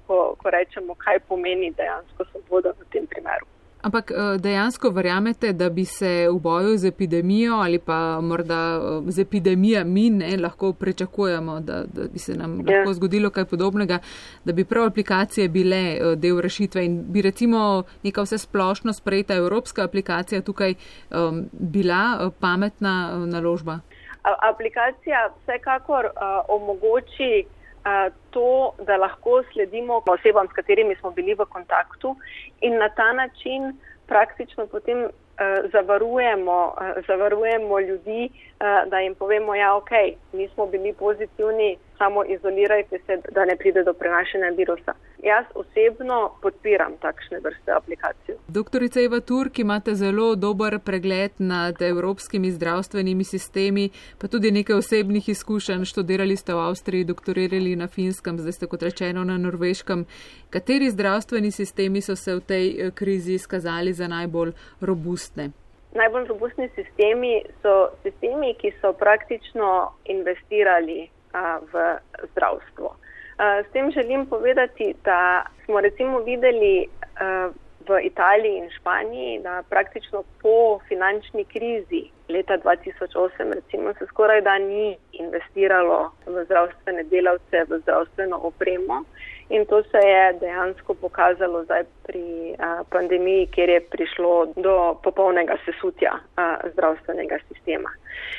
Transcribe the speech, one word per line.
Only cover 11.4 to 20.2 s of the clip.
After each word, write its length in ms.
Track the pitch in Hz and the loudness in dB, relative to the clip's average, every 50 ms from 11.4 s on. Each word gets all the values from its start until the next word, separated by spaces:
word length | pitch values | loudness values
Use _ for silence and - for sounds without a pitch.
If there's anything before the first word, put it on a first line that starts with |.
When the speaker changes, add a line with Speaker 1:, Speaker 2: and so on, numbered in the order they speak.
| 165 160 156 160 | -4 -6 -6 -8
Speaker 2:
da, 240 | 156 151 - - - - - | -8 -6 -6 -6 -8 -8 -8
da 140 | - - - | -8 -8 -8
bi 120 | - 180 | -8 -10
se 160 | - - 180 170 | -8 -8 -6 -6
nam 240 | 165 165 165 180 | -6 -6 -6 -4
Speaker 1:
Ja. 160 | 175 196 196 196 | 0 2 2 4
Speaker 2:
lahko 160 | 196 196 190 | 4 2 0
zgodilo 360 | 175 185 185 180 208 208 202 | 0 0 0 2 2 0 0
kaj 160 | - 196 185 | 0 -2 -2
podobnega, 540 | - 185 170 185 196 190 208 208 175 180 175 - - - - - - - - - | -2 -2 -2 0 0 0 0 0 0 -2 -2 -4 -8 -16 -18 -18 -20 -20 -8 -6
da 80 | 175 170 | -2 0
bi 120 | 175 185 | 0 0
prav 200 | - - 226 233 | 0 2 2 2
aplikacije 640 | 220 - 214 196 - 196 185 202 - - 220 196 175 | 2 2 0 0 0 0 0 0 0 0 0 0 2
bile, 320 | 160 190 180 185 185 190 185 175 156 - | 2 2 2 2 2 2 0 0 -2 0
eh, 180 | 170 170 165 | 0 0 2
del 240 | 160 156 175 180 175 | 2 2 2 2 2
rešitve 440 | 175 180 - - 208 190 - 185 180 | 0 -2 -2 -2 -2 -2 0 -2 -2
in 180 | 170 175 170 170 - | 0 -2 -2 -4 -2
bi 100 | 180 208 | 0 2
recimo 600 | 196 196 196 - 233 233 226 220 214 208 196 185 180 - - - - | 2 2 2 2 2 2 4 4 2 2 2 0 -2 -4 -10 -8 -6
neka 180 | 202 196 214 | -4 -2 -2
vsesplošno 720 | 202 196 220 214 - - - 202 190 185 190 - - 226 208 | -2 -2 -4 -6 -6 -2 -2 0 0 0 0 -2 -2 -4 -6
sprejeta 400 | - - 202 190 196 196 - 196 | -4 -2 0 0 0 0 0 0
evropska 500 | 180 175 175 196 233 247 - - - 190 | 0 0 0 0 -2 -4 -4 -4 -4 -4
aplikacija 580 | 180 - 196 190 - 175 170 | -2 -2 -2 -2 -2 -2 -4